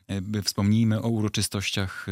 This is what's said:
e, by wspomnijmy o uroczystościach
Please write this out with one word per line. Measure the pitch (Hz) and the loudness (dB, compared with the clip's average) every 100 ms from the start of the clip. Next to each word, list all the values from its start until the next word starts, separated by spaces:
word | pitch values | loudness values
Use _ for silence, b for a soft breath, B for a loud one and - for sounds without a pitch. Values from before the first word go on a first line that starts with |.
| - | -8
e, | 98 | -6
by | 95 107 | -4 -4
wspomnijmy | - - 101 110 113 107 | -4 2 4 6 4 2
o | 117 | 0
uroczystościach | 113 104 110 101 101 - - 95 - - | 0 0 0 -2 -2 -4 -4 -4 -6 -6